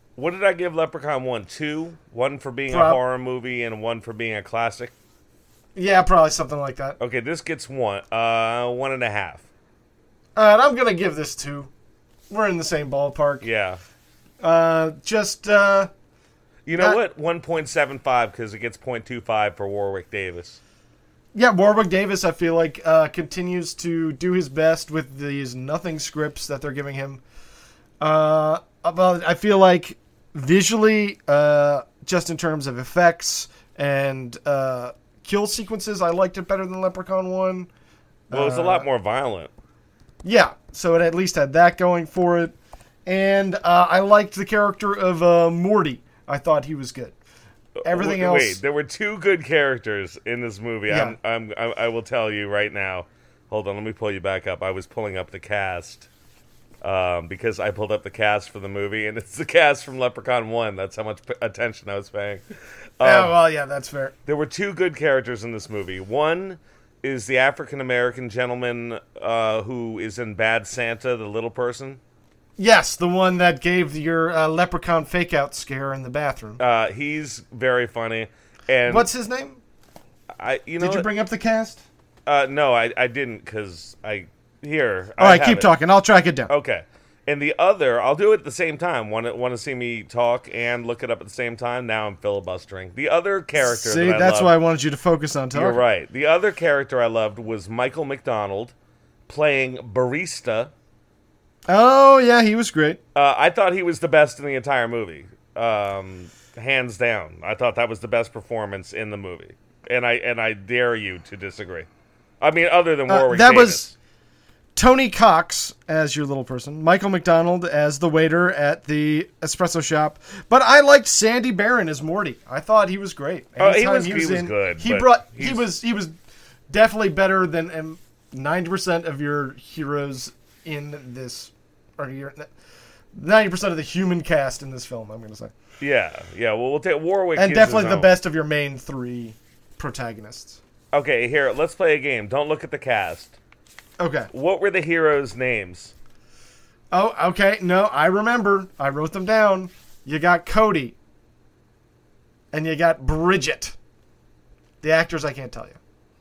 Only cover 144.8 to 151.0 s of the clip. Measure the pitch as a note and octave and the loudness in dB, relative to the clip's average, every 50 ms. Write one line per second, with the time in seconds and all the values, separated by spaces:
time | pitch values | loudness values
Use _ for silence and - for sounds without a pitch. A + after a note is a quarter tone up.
144.8 | D3+ E3 E3 E3 D#3+ D3+ D3 C#3+ C#3+ A#2 G#2 A#2+ B2+ B2+ A#2+ G#2+ F#2+ F2+ F2 - | -2 -2 0 2 2 4 2 2 0 -4 -6 -6 -4 -4 -2 -4 -6 -10 -14 -20
145.8 | - - - - - - - - _ _ - - - - _ _ - _ _ _ | -20 -20 -20 -20 -20 -20 -20 -20 _ _ -20 -20 -20 -20 _ _ -20 _ _ _
146.8 | _ - F3 F3+ G#3 A3+ - - D#3 F#3 F#3 G3+ G3+ G3 G#3+ - F#3 F3+ F3+ F#3+ | _ -4 -2 0 0 0 0 0 -2 -2 0 2 2 2 2 0 0 0 2 2
147.8 | G#3 G#3 - C#3 D#3 F#3 F#3 G#3 G#3+ A#3 A#3+ B3 G3 G3+ G3 F#3+ F#3 - - - | 2 2 2 2 2 2 2 2 0 0 0 0 2 2 0 0 0 -6 -10 -6
148.8 | C#3 C#3 C#3 D3 D#3 D#3 - G3 F#3 G3+ A3 A3 G#3+ G3+ F#3+ F#3 F#3 F3+ - - | -4 -4 -4 -4 -6 -6 -6 -6 -2 0 2 4 4 4 2 2 -2 -8 -14 -20
149.8 | - - - - - C3 D3+ D3+ D#3+ F3 F3 E3+ - - - G#3+ A3 G#3+ F#3+ D#3 | -20 -20 -20 -20 -12 -6 -4 0 4 4 4 4 2 0 2 4 4 4 2 0
150.8 | C3 A2+ - _ | -4 -6 -12 _